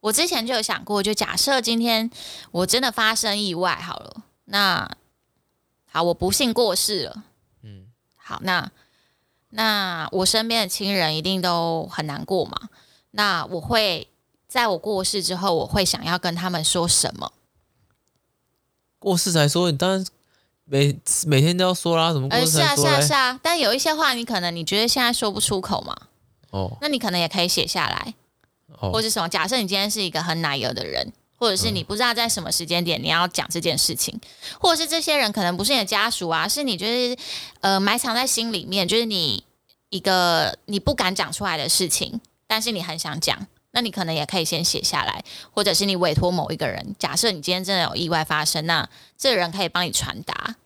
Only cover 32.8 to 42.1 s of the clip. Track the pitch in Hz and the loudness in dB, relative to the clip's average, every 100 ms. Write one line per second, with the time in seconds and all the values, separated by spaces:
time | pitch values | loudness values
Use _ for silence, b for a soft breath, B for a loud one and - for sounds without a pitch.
32.8 | 170 151 135 160 175 - 143 170 165 143 | 0 0 0 2 2 -2 -4 -2 -2 0
33.8 | - - - - B B B B 381 320 | 0 0 -4 -4 B B B B 2 2
34.8 | 320 330 311 302 226 208 180 175 208 269 | 2 -2 2 2 2 2 0 0 2 2
35.8 | 196 214 214 233 175 165 175 277 285 180 | 2 2 2 0 -2 0 0 -2 -2 -2
36.8 | 202 240 247 247 B B B B 196 196 | -2 0 0 -2 B B B B 2 4
37.8 | 202 233 254 226 262 - 233 214 - 190 | 4 2 0 0 0 0 -2 -4 -2 0
38.8 | 180 220 233 202 156 101 - _ _ _ | 2 2 2 0 0 -2 -6 _ _ _
39.8 | _ 190 196 185 175 170 139 - - 202 | _ -4 2 4 4 4 2 -2 -6 -4
40.8 | - - 185 190 170 - 202 160 143 - | -2 0 0 0 -4 -2 -4 -2 0 0
41.8 | 180 - - | 2 0 -2